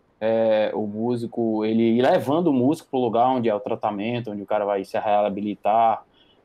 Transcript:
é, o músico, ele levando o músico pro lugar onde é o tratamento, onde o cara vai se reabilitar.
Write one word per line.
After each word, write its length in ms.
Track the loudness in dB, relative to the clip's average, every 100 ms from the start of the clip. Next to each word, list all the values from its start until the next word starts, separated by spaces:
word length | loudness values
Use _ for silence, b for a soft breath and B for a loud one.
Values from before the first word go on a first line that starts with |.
| _ -6
é, 520 | -2 2 2 2 2
o 120 | -2 -6
músico, 760 | -4 -4 -4 -4 -4 -2 0
ele 360 | 0 2 2 4
levando 480 | 4 2 0 0 2
o 40 |
músico 360 | 2 0 -2 -4
pro 80 | -2
lugar 300 | 0 2 2
onde 200 | 2 0
é 60 |
o 60 | -2
tratamento, 720 | -4 -4 -4 -4 -4 -6 -6
onde 100 | -10
o 40 | -4
cara 180 | -2
vai 200 | 0 -2
se 140 | -2 -4
reabilitar. 1040 | 0 2 2 -2 -6 -4 0 2 2 0 -6 b b b